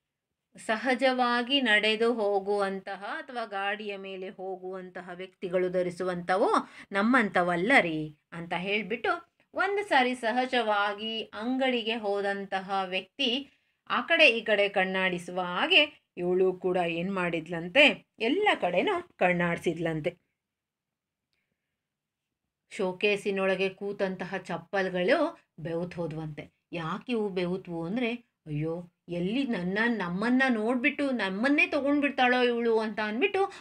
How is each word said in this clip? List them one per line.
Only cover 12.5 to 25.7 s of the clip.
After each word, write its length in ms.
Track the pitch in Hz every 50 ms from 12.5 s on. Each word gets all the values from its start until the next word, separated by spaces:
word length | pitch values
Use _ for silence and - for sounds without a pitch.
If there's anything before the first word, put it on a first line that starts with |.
| 196 190 190 185 196 196 190
ವ್ಯಕ್ತಿ 640 | 180 185 185 190 - _ - 277 247 226 277 277 - _ _ _ _ _ _ _ -
ಆ 120 | - 220
ಕಡೆ 260 | 254 - 339 330 320 277
ಈ 140 | 226 233
ಕಡೆ 280 | 220 - 214 202 202 202
ಕಣ್ಣಾಡಿಸುವ 720 | 202 202 185 190 190 190 190 185 180 175 175 - 180 185
ಹಾಗೆ 600 | 180 180 180 185 247 320 370 320 294 302 - _ _ _ _ -
ಇವಳು 360 | 175 180 180 180 190 185 180
ಕೂಡ 240 | 180 - 185 180 185
ಏನ್ 380 | 175 170 165 165 175 185 196
ಮಾಡಿದ್ಲಂತೆ, 920 | 190 180 175 165 170 160 165 175 165 165 180 175 262 302 262 196 - - _ _ -
ಎಲ್ಲ 280 | 214 233 294 381 415 403 339 -
ಕಡೆನೂ 480 | - 180 175 180 240 392 403 349 349 - _ -
ಕಣ್ಣಾಡ್ಸಿದ್ಲಂತೆ. 1000 | 196 180 180 175 175 175 170 175 - 185 160 170 165 165 160 156 147 175 - - _ _ _ _ _ _ _ _ _ _ _ _ _ _ _ _ _ _ _ _ _ _ _ _ _ _ _ _ _ _ _ _ _ _ _ _ _ _ _ _ _ _ _ _ _ _ _ _ _ _
ಶೋಕೇಸಿನೊಳಗೆ 1000 | - - 202 185 180 185 - 208 208 202 208 214 196 190 190 190 190 185 190 190
ಕೂತಂತಹ 680 | 190 - 202 202 202 202 202 190 190 180 185 170 196 185
ಚಪ್ಪಲ್ಗಳು 1080 | 185 - 180 160 - - - 196 190 185 180 180 180 196 269 339 294 330 330 - _ _ _ -
ಬೆವ್ತ್ 360 | 151 170